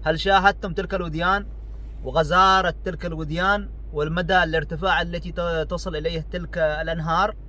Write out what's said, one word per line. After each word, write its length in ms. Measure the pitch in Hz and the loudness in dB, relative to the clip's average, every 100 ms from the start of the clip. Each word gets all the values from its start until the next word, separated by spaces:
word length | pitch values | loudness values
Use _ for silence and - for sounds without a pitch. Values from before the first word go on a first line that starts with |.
هل 160 | 156 160 | 0 0
شاهدتم 520 | 196 196 196 196 202 | 4 6 6 2 -4
تلك 220 | 170 180 | -4 -4
الوديان 520 | 190 170 156 175 202 202 - - - - - | -4 -4 -2 2 0 -2 -12 -12 -12 -12 -10
وغزارة 720 | 131 143 151 180 190 190 180 151 | 0 2 4 6 6 6 4 -2
تلك 220 | 185 165 175 | -6 -6 -6
الوديان 640 | 160 156 165 185 208 196 - - | -6 -4 0 2 0 -2 -10 -8
والمدى 500 | 147 151 170 175 185 | -4 -2 -2 2 4
الارتفاع 600 | 165 160 147 160 190 165 | 4 0 -2 -2 2 2
التي 300 | 170 175 175 | 0 -4 -6
ت-، 340 | 165 170 165 151 | -4 -2 -2 -2
تصل 260 | 175 185 156 | -4 -4 -4
إليه 240 | 165 165 | -4 -4
تلك 380 | 151 180 165 175 | -6 -8 -6 0
الأنهار؟ 760 | 156 151 160 165 160 165 208 - | 0 0 -4 -4 0 2 0 -2